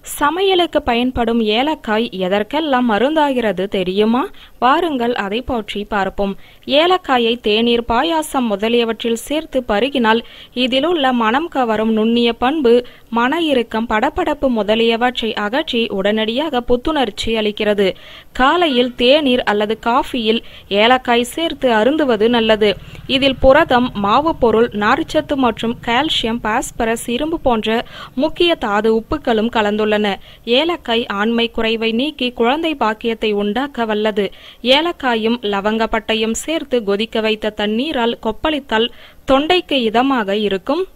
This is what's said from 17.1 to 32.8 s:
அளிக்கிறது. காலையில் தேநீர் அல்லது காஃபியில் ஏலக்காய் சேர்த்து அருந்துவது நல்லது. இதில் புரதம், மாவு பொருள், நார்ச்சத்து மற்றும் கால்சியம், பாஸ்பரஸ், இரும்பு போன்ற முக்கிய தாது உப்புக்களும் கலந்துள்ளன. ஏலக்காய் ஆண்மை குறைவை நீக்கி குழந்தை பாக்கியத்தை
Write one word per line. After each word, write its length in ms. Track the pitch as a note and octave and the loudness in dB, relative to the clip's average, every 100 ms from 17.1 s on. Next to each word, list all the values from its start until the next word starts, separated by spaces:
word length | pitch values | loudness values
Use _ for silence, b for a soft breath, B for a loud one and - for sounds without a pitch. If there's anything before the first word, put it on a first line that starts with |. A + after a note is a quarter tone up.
| - - A3+ | -4 -4 -2
அளிக்கிறது. 520 | G#3+ G#3 G#3 G#3 F#3+ B B B B | -2 0 0 2 0 B B B B
காலையில் 600 | - C4 F4 E4+ B3 B3+ A#3+ | 0 2 4 2 2 0 2
தேநீர் 480 | A#3+ D4 C#4 B3 | 4 4 4 0
அல்லது 320 | - G#3 G#3+ G#3+ | 0 -2 -2 -2
காஃபியில் 640 | A#3 B3+ D#4 B3+ A3 A3 B B B | 0 0 0 -2 0 -2 B B B
ஏலக்காய் 560 | G3 A3+ B3+ B3+ A#3+ A#3+ | 2 4 2 2 0 0
சேர்த்து 400 | - E4 D#4 B3+ | -4 -4 -2 0
அருந்துவது 560 | A3 A3+ D#4 C#4 A3+ A3+ | 2 2 2 0 2 2
நல்லது. 440 | A#3+ A3 A3 G#3 - B B - | 2 2 4 2 0 B B -4
இதில் 320 | C4 C4+ C4 | 0 2 4
புரதம், 480 | C4+ C#4+ E4 B3 B3 G#3 | 6 6 4 2 0 -2
மாவு 340 | G3+ A#3 D4 | 2 2 2
பொருள், 340 | D#4+ A#3+ G#3+ A#3+ G#3 | 2 2 4 2 0
நார்ச்சத்து 600 | G#3 C#4 D#4+ D#4 D4+ C#4+ | 0 0 0 -2 -2 0
மற்றும் 400 | B3 A3 A3+ A#3+ | 0 0 -6 -6
கால்சியம், 640 | - A#3+ D#4 - A3+ A#3 | -2 0 0 -2 -2 -4
பாஸ்பரஸ், 680 | A3+ A3+ D4 - A3+ A3+ - | -2 -2 -4 -4 -2 -2 -4
இரும்பு 320 | A#3+ D4+ E4 | -4 -2 -2
போன்ற 400 | C4+ A3+ A3 A3+ B B B - | 0 0 0 -2 B B B -2
முக்கிய 360 | D4+ D4+ F4 D#4+ | -2 2 0 2
தாது 320 | A#3 G3+ A3 A3+ | 0 0 2 0
உப்புக்களும் 580 | A3 D#4 C#4 A3 A3+ | -2 -4 0 0 0
கலந்துள்ளன. 360 | A#3 G#3 G#3+ G#3+ G#3 G#3 F#3+ B B A#3 | 0 0 0 0 0 0 -4 B B 0
ஏலக்காய் 500 | B3 D#4+ E4+ - A3+ B3 | 0 0 -4 -2 -2 -2
ஆண்மை 320 | G3+ A3 A#3 A3+ | -2 0 0 -2
குறைவை 400 | A#3 A3 A3+ A3+ | -2 -2 0 -2
நீக்கி 360 | A3+ D4 D4 B3 | 0 -2 -2 -6
குழந்தை 400 | A#3+ A#3 D4 E4 | 0 0 2 -2
பாக்கியத்தை 540 | C#4+ | 0